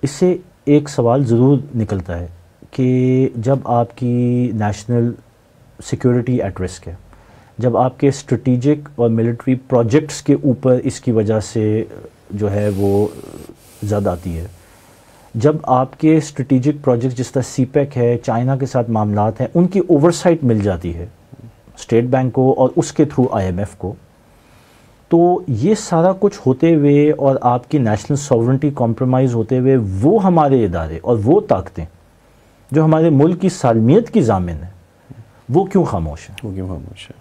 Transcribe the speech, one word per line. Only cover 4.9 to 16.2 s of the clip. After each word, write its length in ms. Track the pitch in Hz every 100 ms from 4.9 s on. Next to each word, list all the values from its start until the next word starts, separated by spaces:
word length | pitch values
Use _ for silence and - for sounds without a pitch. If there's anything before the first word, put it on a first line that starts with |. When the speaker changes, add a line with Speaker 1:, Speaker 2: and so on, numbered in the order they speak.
| 120 117 - _ _ _ _ _ _
Speaker 1:
security 560 | - 127 127 123 117 123
at 160 | 101
risk 320 | 92 92 - -
है, 120 | 85 - - _ - _ -
जब 160 | 120 113
आपके 360 | 127 - 139
strategic 760 | 135 - 147 135 123 131 151 147 -
और 120 | 117
military 440 | 113 113 117 -
projects 680 | 127 - 127 117 135 156 -
के 140 | -
ऊपर 400 | 139 143 117 131
इसकी 380 | 123 135 - -
वजह 280 | 110 104 110
से 480 | 104 117 107 107 110 - - _ _
जो 140 | 101 104
है 220 | 101 104
वो 420 | 98 101 101 104 - - 50 - - - -
ज़द 240 | 104 104 98
आती 240 | 87 92
है, 180 | 82 85 - - - _ - _ _ - 117
जब 260 | 127 156 -
आपके 520 | 131 131 - 156 160